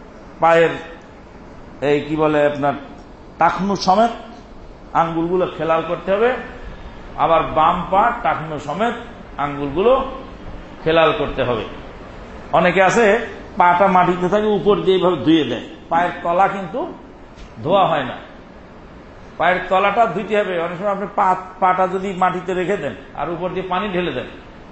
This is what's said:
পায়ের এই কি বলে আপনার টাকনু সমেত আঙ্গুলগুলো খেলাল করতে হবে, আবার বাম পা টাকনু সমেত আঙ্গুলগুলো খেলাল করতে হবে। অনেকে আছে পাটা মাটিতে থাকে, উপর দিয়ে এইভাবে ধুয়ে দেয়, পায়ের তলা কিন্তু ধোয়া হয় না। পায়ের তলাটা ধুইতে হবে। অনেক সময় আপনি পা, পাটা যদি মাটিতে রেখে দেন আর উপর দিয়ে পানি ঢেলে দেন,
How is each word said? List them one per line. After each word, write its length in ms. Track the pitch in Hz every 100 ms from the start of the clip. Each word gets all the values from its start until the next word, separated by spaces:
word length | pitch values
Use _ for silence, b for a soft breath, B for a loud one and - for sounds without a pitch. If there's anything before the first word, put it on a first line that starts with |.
| - - - -
পায়ের 280 | 165 165 160 139 - - - - - - - - - -
এই 200 | 139 147
কি 160 | 143 156
বলে 300 | 156 151 147
আপনার 260 | 139 143 131 - - - - - -
টাকনু 380 | 170 - 196 185
সমেত 340 | 190 190 233 - - - - - - - -
আঙ্গুলগুলো 580 | 139 135 160 165 180 160 -
খেলাল 260 | 160 165 160
করতে 240 | 165 -
হবে, 200 | 202 240 240 - - - - - - - -
আবার 260 | 151 165
বাম 440 | 135 151 160 180 175
পা 220 | 190 233 233
টাকনু 360 | 165 147 156 151
সমেত 360 | 151 147 233 - - - - -
আঙ্গুলগুলো 720 | 143 143 143 147 220 262 254 - - - - - - -
খেলাল 280 | 160 165 156 147
করতে 240 | 135 110
হবে। 220 | 123 113 95 - - - - - - - -
অনেকে 300 | 151 180 175
আছে 440 | 185 220 214 226 - - - -
পাটা 300 | 180 175 196
মাটিতে 420 | 185 170 180 180
থাকে, 180 | 208 214
উপর 300 | 202 180 190
দিয়ে 200 | 165 185
এইভাবে 200 | 175 170
ধুয়ে 280 | 127 160
দেয়, 180 | 127 113 - - -
পায়ের 220 | 165 175 -
তলা 260 | 175 175 190
কিন্তু 460 | 196 180 226 339 - - - - - - -
ধোয়া 260 | 123 196 170
হয় 160 | 156
না। 120 | 123 104 - - - - - - - - - - - -
পায়ের 220 | 165 180 -
তলাটা 380 | 190 202 196 226
ধুইতে 340 | 165 202 208
হবে। 180 | 190 175
অনেক 200 | 170 175
সময় 120 | 202
আপনি 160 | 190 196 -
পা, 200 | 190 185 - -
পাটা 260 | 185 180 185
যদি 260 | 190 196
মাটিতে 420 | 185 185 175 170
রেখে 220 | 180 175 196
দেন 180 | 143 95 -
আর 160 | - 151
উপর 180 | 165 180
দিয়ে 200 | 185 185
পানি 200 | 180 208
ঢেলে 240 | 175 170
দেন, 120 | 123 104 - - - -